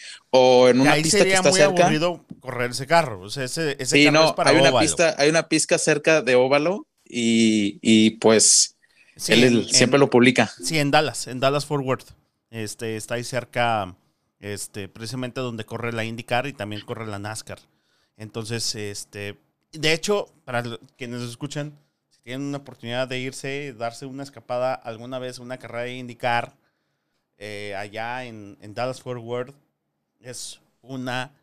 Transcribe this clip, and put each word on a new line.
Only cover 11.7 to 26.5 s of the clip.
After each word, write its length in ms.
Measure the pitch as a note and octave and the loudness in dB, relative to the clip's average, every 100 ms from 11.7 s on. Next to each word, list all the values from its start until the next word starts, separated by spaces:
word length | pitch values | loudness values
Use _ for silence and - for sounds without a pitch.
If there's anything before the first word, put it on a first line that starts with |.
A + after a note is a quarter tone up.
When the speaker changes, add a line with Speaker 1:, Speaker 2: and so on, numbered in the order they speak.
| D3 | -4
Speaker 2:
Worth. 260 | C3 B2 - _ _ _ _ | -4 -6 -8 _ _ _ _
Este, 460 | A2+ G#2 - A2+ A2 | -12 -12 -8 -8 -8
está 180 | - A#2+ | -6 -8
ahí 80 | |
cerca 720 | A#2+ B2+ G#2+ B2 A#2+ A2 F#2 F#2 _ _ _ _ | -6 -8 -6 -2 0 0 -4 -10 _ _ _ _
este, 480 | G#2 G2+ - A2 G2 | -12 -10 -10 -12 -14
precisamente 520 | A2 A2+ B2+ B2+ C3+ | -14 -12 -10 -10 -8
donde 240 | B2+ A2+ | -8 -8
corre 280 | A2 A2+ A#2 | -10 -8 -8
la 120 | A#2 | -6
IndyCar 420 | A2 A2+ - B2 C#3 | -8 -10 -4 -4 -4
y 60 | |
también 300 | - G2+ G#2 | -8 -10 -10
corre 240 | - A#2 A2 | -12 -12 -10
la 120 | G2+ | -10
nascar. 400 | G#2 A2 - F#2 _ _ _ _ _ _ | -12 -12 -14 -18 _ _ _ _ _ _
Entonces, 580 | A2 A2+ A2 A#2 - | -14 -12 -8 -6 -6
este, 600 | A2+ G#2 G2+ - G#2 G2+ G#2 _ _ _ | -8 -10 -12 -16 -14 -14 -14 _ _ _
de 200 | D#3+ D3+ | -4 0
hecho, 360 | D#3+ - G3+ - _ | 0 0 -2 -4 _
para 180 | - A#2+ | -8 -6
lo, 160 | A#2+ A#2 - _ | -6 -12 -16 _
quienes 240 | A#2+ B2 | -12 -10
nos 100 | A#2+ | -10
escuchan, 480 | A#2 C#3+ D3 D3 D3 _ _ _ | -10 -12 -10 -12 -14 _ _ _
si 100 | _ | _
tienen 240 | A#2 C3 C#3+ | -14 -10 -8
una 120 | C#3+ | -10
oportunidad 500 | C#3 G2 A#2 B2 C3 | -12 -16 -8 -6 -6
de 100 | B2+ | -6
irse, 540 | C3 - C#3 C#3 C#3+ | -8 -10 -10 -10 -10
darse 320 | A2 A#2 A#2 C#3 | -10 -10 -10 -14
una 160 | C3 | -14
escapada 520 | C#3 A2+ - B2 B2+ | -14 -16 -8 -4 -4
alguna 440 | - A#2+ A2+ B2 C3 | -4 -10 -14 -12 -10
vez 200 | B2+ B2+ | -12 -14
a 40 | |
una 160 | A#2+ B2+ | -14 -14
carrera 260 | A2+ A#2 | -12 -10
de 120 | B2 B2+ | -10 -10
IndyCar, 560 | B2 A#2+ B2+ A#2+ A#2+ | -14 -6 0 0 -2